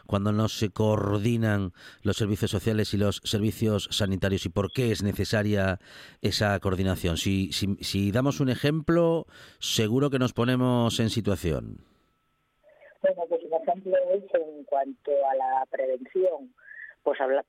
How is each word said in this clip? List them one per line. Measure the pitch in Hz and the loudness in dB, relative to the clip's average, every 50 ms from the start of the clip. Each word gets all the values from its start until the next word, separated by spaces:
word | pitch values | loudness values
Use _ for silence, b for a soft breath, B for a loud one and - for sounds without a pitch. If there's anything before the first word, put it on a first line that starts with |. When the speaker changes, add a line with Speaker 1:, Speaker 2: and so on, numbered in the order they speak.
| B | B
Speaker 1:
cuando | - - 101 101 107 104 | -2 -2 0 2 2 2
no | 107 110 104 | 2 0 0
se | - - 110 92 | 0 -2 -4 -2
coordinan | - - 107 107 107 101 98 101 104 104 101 120 117 113 110 107 104 101 95 92 B B B B B B B | 0 0 2 2 2 2 0 0 0 0 0 0 0 2 2 2 2 0 0 -4 B B B B B B B
los | 101 95 | -2 0
servicios | - 113 98 107 - 110 98 | 0 0 0 0 0 -2 -2
sociales | 110 90 - 113 110 107 98 - 107 | -2 -2 0 0 0 0 0 0 0
y | |
los | 98 104 101 95 - - | 0 2 0 0 -2 -4
servicios | - 117 101 107 110 - - 113 107 104 98 - - | -4 -2 0 0 -2 0 0 0 0 0 0 -2 -4
sanitarios | - - 107 95 95 87 98 95 98 90 - | -2 -2 0 0 0 0 0 0 0 0 -2
y | 90 | -2
por | - 104 95 95 - | -2 -2 -2 -2 -2
qué | 127 127 113 | -2 0 0
es | 104 - | 0 0
necesaria | 98 101 - - 92 - 117 107 104 104 104 98 95 95 90 - B B B B B B B B | 0 -2 0 -2 -2 0 0 0 2 2 2 2 2 0 -2 -4 B B B B B B B B
esa | - 101 - - 107 101 101 92 | -4 -2 0 2 0 0 0 0
coordinación. | - 98 92 90 95 95 90 - - 85 80 | 0 -2 0 0 0 0 0 0 0 -2 -2
Si, | - - 101 98 95 95 73 - | 0 0 0 2 2 0 0 -2
si, | - 104 95 98 - | -2 -2 -2 -2 -4
si | - - - 98 101 101 | -4 -4 -2 0 0 2
damos | 95 123 131 143 - - | 2 2 0 0 0 0
un | 139 127 | 0 0
ejemplo, | 113 - - 143 156 160 147 - 165 170 170 165 165 160 - B B B B B B B | 0 0 0 0 0 0 0 2 2 4 4 2 2 -2 -4 B B B B B B B
seguro | - - - 117 110 104 120 135 143 139 | -6 -2 0 0 2 2 2 2 2 2
que | 135 127 | 2 2
nos | 127 120 - | 0 0 2
ponemos | 117 120 127 127 123 127 127 123 120 117 113 - - | 0 2 2 2 2 2 2 4 4 2 2 2 2
en | 113 107 | 0 0
situación. | - 117 98 104 95 - - 82 73 62 57 53 50 - - _ _ _ _ _ _ _ _ _ _ _ _ _ _ _ _ B B B B B B - | 0 0 0 0 0 0 0 -2 -2 -2 -4 -8 -14 -16 -20 _ _ _ _ _ _ _ _ _ _ _ _ _ _ _ _ B B B B B B -2
Speaker 2:
Bueno, | - 190 185 175 170 165 | 0 0 0 0 -2 -2
pues | 170 - - | -2 -4 -2
un | 156 160 165 | -2 -2 -2
ejemplo | 160 175 175 190 190 185 180 185 180 180 190 | 0 0 -2 -2 -2 0 0 0 2 2 0
es | 202 190 - 190 | -2 -2 -2 -2
en | 170 160 156 151 147 139 | -2 -2 -2 -10 -16 -8
cuanto | - 143 139 139 139 127 _ - 147 143 139 139 135 | -2 -2 -2 -2 -2 -6 _ -4 0 2 2 2 2
a | 135 | 2
la | 131 131 131 131 131 131 - | 0 0 2 0 0 0 -2
prevención. | - 135 131 131 131 123 127 - - 185 185 180 160 143 - - _ B B B B B B B B B - | -2 -2 -2 -2 -2 -4 -6 -4 0 2 2 2 2 0 -10 -16 _ B B B B B B B B B -2
Pues | 147 139 - | -2 0 2
habla-, | 135 131 135 139 - | 2 2 2 0 0